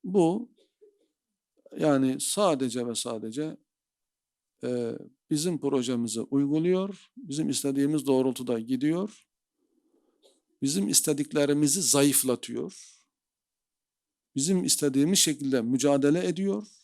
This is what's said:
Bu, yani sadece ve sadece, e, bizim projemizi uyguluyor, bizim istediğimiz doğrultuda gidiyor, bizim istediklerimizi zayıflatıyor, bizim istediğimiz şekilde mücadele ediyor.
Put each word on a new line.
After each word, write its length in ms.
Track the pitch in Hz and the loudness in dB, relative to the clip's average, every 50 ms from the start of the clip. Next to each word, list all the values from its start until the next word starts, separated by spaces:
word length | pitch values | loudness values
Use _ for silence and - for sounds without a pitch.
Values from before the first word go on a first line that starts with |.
| - | -8
Bu, 460 | 185 185 202 170 160 180 220 240 - _ _ _ _ _ _ - - _ _ _ _ _ _ _ _ _ _ _ _ _ _ _ - - - | 0 4 4 4 4 4 0 -6 -10 _ _ _ _ _ _ -20 -20 _ _ _ _ _ _ _ _ _ _ _ _ _ _ _ -18 -8 -2
yani 420 | - 156 143 135 135 131 131 139 | 2 2 4 4 2 2 0 -2
sadece 680 | - - - 196 208 185 156 131 135 127 113 127 120 | -4 -4 0 2 2 2 2 2 -2 -4 -4 -4 -6
ve 80 | 120 113 | -4 -6
sadece, 640 | 110 - 120 120 110 110 110 110 135 151 156 - - _ _ _ _ _ _ _ _ _ _ _ _ _ _ _ _ _ _ _ _ | -6 -6 -6 -8 -8 -8 -8 -6 -6 -6 -8 -8 -12 _ _ _ _ _ _ _ _ _ _ _ _ _ _ _ _ _ _ _ _
e, 300 | - 127 123 123 120 117 - - - - _ _ _ _ | -6 -4 -4 -4 -4 -6 -8 -10 -12 -18 _ _ _ _
bizim 300 | 156 147 151 185 175 143 | -2 -2 0 -2 -4 -2
projemizi 600 | - 143 139 135 120 120 127 117 117 113 110 117 | -2 0 0 0 0 0 -2 -2 -2 -4 -4 -6
uyguluyor, 920 | 104 - 135 139 143 139 147 156 165 180 185 185 190 196 196 - - _ _ | -6 -2 0 0 2 2 0 0 2 2 2 0 0 -4 -8 -14 -18 _ _
bizim 320 | 240 277 170 139 151 156 147 | -18 -12 -8 -4 -4 -2 -2
istediğimiz 580 | 135 - - 139 135 139 139 143 156 151 131 | -2 -2 -2 -2 0 2 2 2 0 0 2
doğrultuda 520 | 139 135 131 131 131 123 - 127 127 123 113 | 2 2 4 2 2 0 -4 -4 -4 -4 -4
gidiyor, 680 | 113 117 131 123 135 151 160 175 196 208 - - _ _ _ _ _ _ _ _ _ _ _ _ _ _ _ _ _ _ _ _ _ _ _ _ _ _ _ _ | -2 -4 -4 -2 0 -2 -2 -2 -4 -6 -10 -16 _ _ _ _ _ _ _ _ _ _ _ _ _ _ _ _ _ _ _ _ _ _ _ _ _ _ _ _
bizim 260 | - 139 147 196 196 - | -4 -2 -2 -2 -2 2
istediklerimizi 920 | 175 - - - 151 139 147 - - 151 143 143 143 147 151 143 139 196 | 0 2 2 2 -2 -2 -4 -4 0 0 2 2 2 2 2 2 2 0
zayıflatıyor, 1200 | 175 - - 143 139 143 131 - - 127 123 117 - - 120 - - 208 - - - - - _ _ _ _ _ _ _ _ _ _ _ _ _ _ _ _ _ _ _ _ _ _ _ _ _ _ _ _ | 0 2 4 4 4 6 4 2 2 0 -2 -2 -4 -10 -8 -8 -8 -8 -12 -16 -20 -20 -20 _ _ _ _ _ _ _ _ _ _ _ _ _ _ _ _ _ _ _ _ _ _ _ _ _ _ _ _
bizim 300 | 135 139 170 196 180 - | -2 0 2 2 2 2
istediğimiz 540 | - - - 147 143 131 139 139 165 196 196 | 0 0 0 0 0 2 2 2 4 4 2
şekilde 440 | - 170 147 131 143 135 131 127 | 2 2 0 -2 -2 0 0 0
mücadele 640 | 113 117 131 131 135 143 143 139 135 143 151 175 185 | 0 0 -2 2 2 2 2 4 4 2 2 2 0
ediyor. 400 | 185 170 170 196 196 196 214 214 - _ _ | -2 -2 -2 -2 -2 -2 -4 -6 -12 _ _